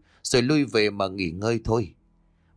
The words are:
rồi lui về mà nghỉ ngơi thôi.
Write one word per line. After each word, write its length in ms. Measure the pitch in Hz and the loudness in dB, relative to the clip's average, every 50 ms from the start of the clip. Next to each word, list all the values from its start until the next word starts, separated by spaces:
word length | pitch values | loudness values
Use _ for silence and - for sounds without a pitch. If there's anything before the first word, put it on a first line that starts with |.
| _ _ _ _ - | _ _ _ _ -4
rồi 180 | - - 123 | 0 2 2
lui 240 | 123 135 156 147 143 | 4 4 2 2 0
về 240 | 107 107 110 104 104 | 0 2 2 2 2
mà 180 | 101 101 98 | 0 -2 -4
nghỉ 240 | 95 95 101 95 80 | -4 -4 -4 -4 -4
ngơi 300 | 80 92 107 113 117 110 - | -4 -2 -2 -2 -2 -2 0
thôi. 300 | 110 110 120 101 80 - _ _ _ _ _ _ _ _ _ _ _ _ | 0 0 0 -2 -4 -10 _ _ _ _ _ _ _ _ _ _ _ _